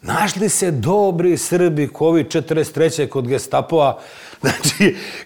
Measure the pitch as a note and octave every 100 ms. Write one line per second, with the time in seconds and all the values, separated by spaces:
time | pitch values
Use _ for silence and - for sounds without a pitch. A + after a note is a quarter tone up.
0 | - G#3+ G#3+ F#3 G3+ - F#3 C#3+ A2+ G3+
1 | G3+ E3+ F3+ D#3+ - F3 F3+ D3+ C#3 -
2 | D#3 E3 D3+ E3 C3 D#3+ D3 C#3+ D#3+ D#3
3 | C3 C3+ B2 C3 - C3+ - E3 C#3 -
4 | - - - - - - D3+ - G3 -
5 | - -